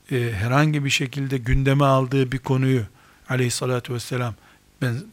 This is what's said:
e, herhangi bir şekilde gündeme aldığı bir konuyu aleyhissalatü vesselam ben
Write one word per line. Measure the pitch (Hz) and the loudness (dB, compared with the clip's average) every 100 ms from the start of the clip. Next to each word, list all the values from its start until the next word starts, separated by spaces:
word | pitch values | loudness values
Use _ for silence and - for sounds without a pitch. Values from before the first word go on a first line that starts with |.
| - | -6
e, | 131 120 | -4 -2
herhangi | 101 113 135 156 147 | -2 0 2 2 2
bir | 139 | -2
şekilde | - 135 139 135 135 | -2 -4 -6 -4 -4
gündeme | 117 131 135 139 | 0 2 4 4
aldığı | 139 135 131 139 127 | 4 4 2 2 0
bir | 131 | -2
konuyu | - 131 131 131 104 _ _ _ - | 0 0 2 0 -2 _ _ _ -6
aleyhissalatü | 127 123 - 127 127 - | -2 0 -2 -2 -2 -4
vesselam | 120 - 127 120 101 _ _ _ - | -8 -6 -4 -4 -8 _ _ _ -6
ben | 127 120 202 | -4 -4 -8